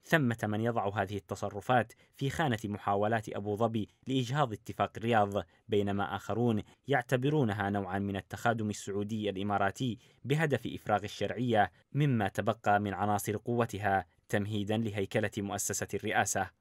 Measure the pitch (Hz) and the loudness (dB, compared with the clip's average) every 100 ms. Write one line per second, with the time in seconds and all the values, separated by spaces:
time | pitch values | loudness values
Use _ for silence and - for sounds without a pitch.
0 | - 165 127 113 107 104 113 117 101 104 | 2 2 2 0 -2 -2 -2 -2 -2 -2
1 | 98 104 - 101 104 98 - 127 110 - | -2 -4 -8 -6 -6 -8 0 2 2 -6
2 | _ - 139 - 160 110 101 101 - 101 | _ -6 -6 0 0 0 -2 -4 0 0
3 | 104 113 107 - 104 104 117 113 98 _ | 2 0 -4 -8 -4 0 0 0 -6 _
4 | - 131 120 139 135 104 - 101 101 - | -4 -2 -2 0 -2 -2 -10 -2 -2 -2
5 | 110 113 104 101 98 _ - 104 101 101 | 2 4 4 0 -4 _ -2 0 2 0
6 | 90 95 - 101 120 110 - - - 135 | -2 -4 -4 0 2 0 -4 -14 -2 -2
7 | - 127 135 151 123 98 98 101 95 98 | 2 0 2 2 2 2 0 0 -2 -2
8 | 101 98 - 98 117 113 107 101 - 101 | -2 -2 -6 -2 0 0 -2 -4 -6 -4
9 | 104 110 104 92 101 101 98 - 131 107 | -4 -2 -2 -2 0 2 2 0 -4 -4
10 | - _ 117 147 160 113 - 85 - 104 | -10 _ -2 0 2 0 -2 -10 0 0
11 | 104 - 101 95 123 107 98 _ _ 135 | 0 -4 -4 -2 2 4 4 _ _ 0
12 | 147 120 98 - 104 110 - 104 104 92 | 2 2 0 0 0 0 4 4 4 0
13 | 104 104 - 101 - 120 117 98 104 95 | 0 0 0 -4 -2 0 0 0 2 2
14 | - _ _ 107 101 107 101 107 113 104 | 0 _ _ -2 0 -2 0 0 0 -2
15 | 98 117 104 - 101 98 - 107 - 101 | 0 0 0 -2 -4 -2 -4 -4 -4 -4
16 | 104 98 107 104 95 _ | -2 0 2 0 -4 _